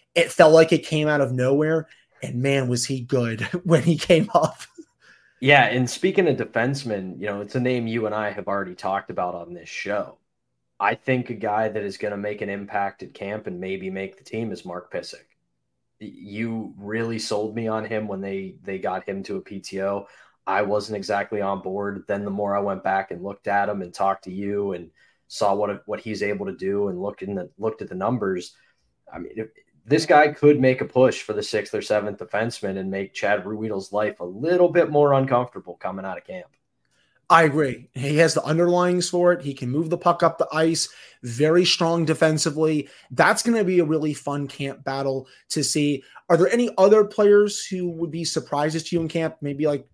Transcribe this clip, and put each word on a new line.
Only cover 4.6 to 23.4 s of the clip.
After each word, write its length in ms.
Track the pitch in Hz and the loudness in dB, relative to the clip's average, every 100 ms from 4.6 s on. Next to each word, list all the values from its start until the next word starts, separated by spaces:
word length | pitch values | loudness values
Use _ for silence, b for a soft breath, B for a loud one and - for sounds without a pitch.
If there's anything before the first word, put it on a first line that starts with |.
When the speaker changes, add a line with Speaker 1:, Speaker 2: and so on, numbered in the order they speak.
| - - - _ b b b b | -20 -20 -20 _ b b b b
Speaker 2:
Yeah, 260 | 131 143 113 | 6 6 6
and 240 | 123 123 | 2 -2
speaking 400 | - 196 196 170 | 0 0 2 2
of 80 | 120 | 0
defensemen, 800 | 113 120 127 139 117 101 92 87 | -2 0 0 -2 -4 -6 -6 -8
you 60 | 104 | -8
know, 160 | 101 | -6
it's 140 | 104 127 | -6 -2
a 40 | |
name 260 | 123 123 113 | 0 -2 -2
you 200 | 113 110 | -4 -2
and 100 | 107 | -2
I 140 | 104 | -4
have 180 | 98 95 | -6 -6
already 280 | 101 95 90 | -4 -6 -8
talked 340 | 98 98 - | -4 -4 -6
about 260 | 95 90 87 | -6 -6 -6
on 180 | 85 | -12
this 140 | 87 82 | -16 -14
show. 520 | - 101 104 - - _ _ _ _ _ - | -10 -6 -6 -6 -14 _ _ _ _ _ -2
I 160 | 98 110 | -2 -2
think 340 | - 127 123 | -2 -2 -2
a 40 | |
guy 340 | 110 104 107 110 | -6 -2 0 -2
that 160 | 104 | -2
is 140 | 101 98 | -6 -6
gonna 180 | 104 101 | -6 -6
make 260 | 104 104 | -6 -6
an 80 | 101 | -6
impact 540 | 98 101 101 98 - | -6 -6 -6 -6 -8
at 100 | 92 | -18
camp 340 | - 98 107 104 | -12 -8 -8 -8
and 120 | 87 | -10
maybe 300 | 185 95 95 | -8 -8 -8
make 280 | 95 139 - | -8 -10 -12
the 60 | |
team 300 | - 113 110 | -12 -8 -8
is 100 | 95 | -8
Mark 300 | 90 87 - | -10 -14 -10
Pysyk. 220 | 90 - - _ _ _ _ _ _ _ _ | -10 -10 -18 _ _ _ _ _ _ _ _
Y-, 120 | 110 | -18
you 600 | - 101 104 113 113 107 95 | -18 -12 -6 -4 -4 -8 -12
really 420 | 101 113 113 110 | -8 -4 -4 -6
sold 360 | - 104 107 110 | -4 -4 -4 -4
me 100 | 110 | -4
on 160 | 110 | -4
him 240 | 107 110 104 | -4 -6 -6
when 140 | 95 | -8
they, 340 | 98 98 95 - | -6 -8 -10 -14
they 140 | 101 95 | -10 -6
got 260 | 95 92 | -4 -6
him 180 | 101 98 | -6 -10
to 120 | 95 98 | -8 -10
a 60 | |
P 180 | - 98 | -10 -14
T 220 | - 95 | -10 -6
O. 260 | 98 101 98 b b b - | -4 -4 -8 b b b -2
I 140 | 98 | 0
wasn't 340 | 101 107 107 104 | 2 0 -2 -8
exactly 460 | 98 101 101 104 | -4 -4 -2 -4
on 200 | 98 98 | -2 -4
board. 440 | 95 98 101 98 - | -6 -6 -6 -8 -6
Then 160 | 202 | -6
the 80 | 208 | -4
more 240 | 196 202 202 | -4 -2 -2
I 60 | |
went 220 | 202 190 | -2 -4
back 280 | 95 196 190 | -2 -2 -2
and 100 | 175 | -10
looked 260 | 98 98 | -10 -10